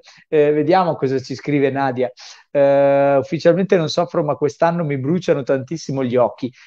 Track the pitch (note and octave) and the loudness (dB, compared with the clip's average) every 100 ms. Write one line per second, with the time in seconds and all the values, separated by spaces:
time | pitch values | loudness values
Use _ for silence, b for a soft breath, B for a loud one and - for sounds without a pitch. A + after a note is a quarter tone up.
0 | b b _ D#3 D3 D3+ D3 F#3 F3 D3 | b b _ 2 2 2 2 2 2 -2
1 | C3+ C3 B2+ B2 - C#3+ C3+ C3+ C3+ B2 | -2 -4 -6 -10 -2 0 0 0 -4 -2
2 | B2 B B B B C#3+ C#3 C#3 C#3 C#3 | -6 B B B B 0 2 4 4 4
3 | C#3 C#3 C3 D#3+ E3+ E3+ F#3+ F#3 D#3 - | 2 2 0 0 2 2 2 0 2 -2
4 | E3+ F3+ D3+ C#3 D3 - E3 E3+ D#3 C#3 | -2 -4 -4 -2 -4 0 0 0 -4 -4
5 | C3 F3+ F3+ D3 B2+ C3+ B2 E3 - C3+ | -2 -2 0 -2 0 -2 -4 -10 -8 -4
6 | B2+ B2 A2 - B2 b | -2 0 0 -2 -10 b